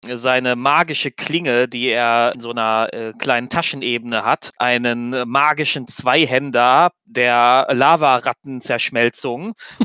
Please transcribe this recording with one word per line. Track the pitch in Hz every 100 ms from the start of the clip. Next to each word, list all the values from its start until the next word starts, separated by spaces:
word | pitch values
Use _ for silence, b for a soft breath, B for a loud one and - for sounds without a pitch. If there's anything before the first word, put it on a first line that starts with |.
| 120
seine | 123 127 127 127 123
magische | 135 151 170 143 139
Klinge, | - - 160 165 120 123
die | 120 127
er | 117 120 117 120
in | 127
so | 117
einer, | 120 110 110 113
äh, | 117 113
kleinen | 113 139 120 120
Taschenebene | 170 165 139 123 120 120 113 107
hat. | 143 - -
Einen | 123 123 120 120 120 127 120
magischen | 135 147 147 147 147 123
Zweihänder | - 123 143 143 127 143 120 123 135 175 - _
der | 117 123 120 120 131 -
Lavarattenzerschmelzung. | 123 139 165 147 127 127 120 139 131 - 120 - 120 120 - 139 120 202 220 B B